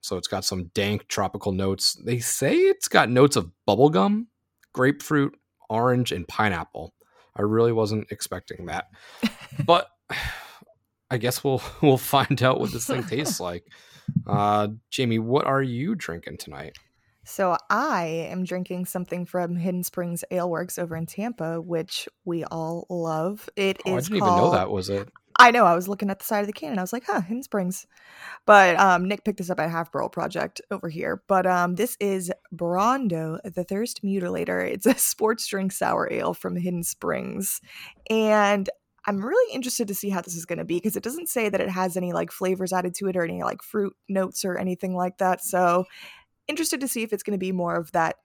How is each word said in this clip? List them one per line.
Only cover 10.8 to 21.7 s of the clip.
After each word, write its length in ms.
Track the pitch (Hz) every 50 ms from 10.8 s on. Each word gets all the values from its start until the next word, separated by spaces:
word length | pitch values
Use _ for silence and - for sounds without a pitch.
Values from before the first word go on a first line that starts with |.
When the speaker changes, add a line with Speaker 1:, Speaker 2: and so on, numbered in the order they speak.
| _ _ _ _ _ _
Speaker 1:
I 60 | 127 120
guess 240 | 104 120 123 - -
we'll, 200 | 143 135 123 - - -
<laughs> 100 | - -
we'll 160 | 147 131 127
find 420 | - - - 139 127 - 139 - 123
out 180 | 131 131 -
what 120 | - - -
this 140 | 120 117
thing 160 | - 269 127 117
tastes 380 | - - 131 151 - 202 -
like. 240 | 92 87 87 87 _ _ - - - - - - _ - - - -
Uh, 420 | - 101 104 101 104 104 104 104 104 107 113 _ _
Jamie, 280 | - - 131 120 113 113
what 280 | 110 113 123 143 -
are 160 | - 135 135 139
you 320 | 131 120 117 139 180 226
drinking 420 | 175 - - - - - - -
tonight? 400 | - - - 76 71 - - - - _ _ _ _ _ _ _ _ _
Speaker 2:
So 320 | - - - 196 180 170 - - _
I 340 | 202 214 269 311 262 190 170 160 160 165 165 -
am 140 | - 180 185
drinking 420 | 170 180 180 180 - 180 180 180
something 400 | - - 185 180 - - 180 175
from 300 | - - 185 175 170 175
Hidden 260 | 175 165 190 180 180 180
Springs 400 | - - - 175 175 170 170 - -
Ale 180 | - 180 175 180
Works 300 | 170 160 175 180 - -
over 160 | 175 170 165
in 120 | 165 165
Tampa, 540 | 165 - - 202 233 240 - 160 160 165 170
which 480 | 165 180